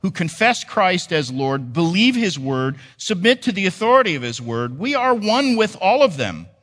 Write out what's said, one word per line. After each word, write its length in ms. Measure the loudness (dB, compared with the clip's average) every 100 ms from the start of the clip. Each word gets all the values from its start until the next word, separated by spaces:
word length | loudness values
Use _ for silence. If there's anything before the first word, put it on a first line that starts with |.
who 80 | -4
confess 540 | -4 -6 0 0 0
Christ 480 | -4 0 2 0 -2
as 180 | -2 -2
Lord, 420 | -2 -2 -2 -4
believe 420 | -2 0 4 2
his 240 | 4 -2 -2
word, 380 | -4 -2 -2 -4 -16 _
submit 460 | -6 0 2 2
to 100 | -2
the 140 | -2 -2
authority 480 | 0 4 4 4
of 80 | -2
his 180 | -4 -6
word. 380 | -6 -4 -4 -4
We 160 | -2
are 200 | 0 2
one 420 | 0 2 2 2 2
with 200 | 0 0
all 220 | 2 4
of 140 | 4 2
them 300 | -6 -6 -14 _